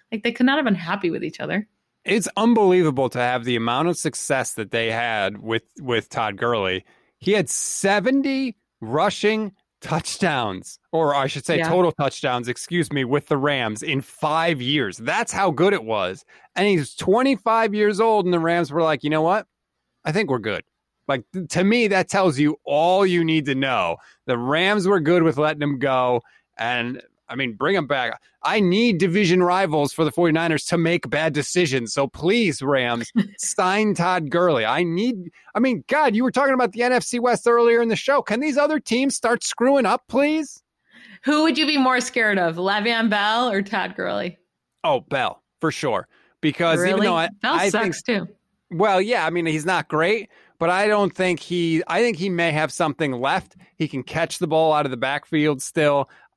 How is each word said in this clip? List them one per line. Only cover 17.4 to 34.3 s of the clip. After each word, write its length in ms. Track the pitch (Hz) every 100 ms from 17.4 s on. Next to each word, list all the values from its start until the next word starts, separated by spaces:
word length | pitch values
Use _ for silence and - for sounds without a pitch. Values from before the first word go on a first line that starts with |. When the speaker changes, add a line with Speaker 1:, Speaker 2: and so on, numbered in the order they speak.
| 226 226 226
Speaker 2:
years 260 | 208 208 196
old, 260 | 226 214 180
and 80 |
the 60 | 175
Rams 320 | 165 170 147
were 120 | 156
like, 200 | 160 151
"You 60 | 147
know 120 | 156
what? 260 | 165 208 - _ _ _ _ _ 156
I 60 |
think 180 | 170 180
we're 100 | 123
good." 240 | 104 90 - _ _ _ -
Like, 160 | 131 -
th-, 160 | 185 165
to 140 | 175
me, 240 | 196 240 214
that 200 | 190 180
tells 300 | 196 190 131
you 180 | 151 151
all 420 | - 147 170 190 190
you 200 | 175 165
need 200 | 160 139
to 100 | 135
know. 420 | 135 117 87 82 - _ -
The 100 | 120
Rams 500 | 123 156 190 208 185
were 120 | 196
good 240 | 147 175
with 140 | 160 143
letting 240 | 151 151
him 180 | 147 135
go, 420 | 135 131 127 120 - _ _ -
and, 440 | 117 123 120 - - _ -
I 80 | 127
mean, 180 | 127
bring 220 | 104 151 196
him 120 | 135
back. 340 | 139 120 113 _ _
I 160 | 151 214
need 380 | 180 190 240 165
division 440 | 185 190 175 180
rivals 520 | 175 185 190 151 143
for 100 | -
the 80 | 151
forty-niners 540 | 170 175 156 165 151 -
to 120 | 170
make 320 | 165 175 117
bad 240 | 147 160
decisions. 600 | 143 - 180 160 131 113
So 140 | - 139
please, 540 | - 165 240 202 131
Rams, 500 | 135 139 120 120 117 226 196
Speaker 1:
<laughs> 120 | -
Speaker 2:
sign 560 | - - 185 202 214
Todd 360 | 170 175 180
Gurley. 360 | 147